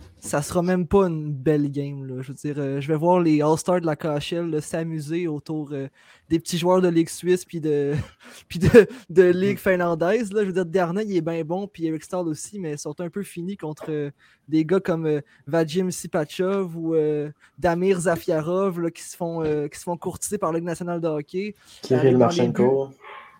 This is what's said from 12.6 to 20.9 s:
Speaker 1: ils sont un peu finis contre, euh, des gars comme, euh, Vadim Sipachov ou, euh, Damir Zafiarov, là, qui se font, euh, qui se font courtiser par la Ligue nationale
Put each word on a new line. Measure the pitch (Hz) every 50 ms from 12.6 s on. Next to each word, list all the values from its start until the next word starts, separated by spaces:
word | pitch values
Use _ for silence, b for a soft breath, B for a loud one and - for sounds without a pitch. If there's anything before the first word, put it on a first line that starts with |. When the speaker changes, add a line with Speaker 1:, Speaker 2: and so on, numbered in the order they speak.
| 180 156
Speaker 1:
ils | 147 143
sont | - 151 147 -
un | 175 170
peu | - 202
finis | 190 - - 175 170 190 202
contre, | - - 156 151 - - 165
euh, | 156 151 147 143 - b b b b b b -
des | 151 160 160
gars | 151 190 190
comme, | 190 185 165 165 160
euh, | 156 151 147 - b b b b
Vadim | 143 156 165 160 151 151 185 185 185
Sipachov | - - - 175 - 175 147 - - - 180 185 196 196 190 170 165
ou, | 170 165 160 160
euh, | 160 151 151 151 147 147 151 151 b b b b -
Damir | 156 180 170 175 185 196 190 175
Zafiarov, | 160 185 170 165 - - 170 156 147 165 180 190 196 196 165 175
là, | 170 165
qui | 165 -
se | - - -
font, | - 180 165 165 165 160
euh, | 156 151 151 147 147
qui | - -
se | -
font | 175 175
courtiser | 160 - 185 160 - - - 208
par | 202 185 160
la | 160 170
Ligue | 170
nationale | 175 170 - 180 175